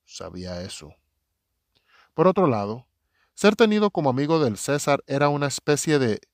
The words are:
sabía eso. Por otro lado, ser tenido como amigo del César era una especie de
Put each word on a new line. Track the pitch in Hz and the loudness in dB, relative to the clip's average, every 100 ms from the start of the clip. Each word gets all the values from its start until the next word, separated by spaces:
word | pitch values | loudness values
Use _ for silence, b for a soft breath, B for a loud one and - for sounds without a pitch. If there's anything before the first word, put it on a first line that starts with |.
sabía | _ - 87 90 90 90 | _ -16 -14 -12 -12 -10
eso. | 92 - 73 - _ _ _ _ _ _ _ b b b b | -12 -14 -18 -20 _ _ _ _ _ _ _ b b b b
Por | - 170 | 0 2
otro | 190 175 | 4 0
lado, | 113 101 117 - _ _ _ _ | 0 -4 -8 -16 _ _ _ _
ser | - 202 | 0 2
tenido | 220 226 214 208 | 4 4 4 0
como | 196 143 | 0 0
amigo | 127 147 160 | 0 0 2
del | 139 98 | 0 -2
César | - 143 - 143 - | -4 -2 0 -2 -2
era | 139 147 | 0 0
una | 147 143 | 0 -4
especie | - - 147 - 147 | -4 -2 0 2 2
de | 123 101 - | 2 -2 -8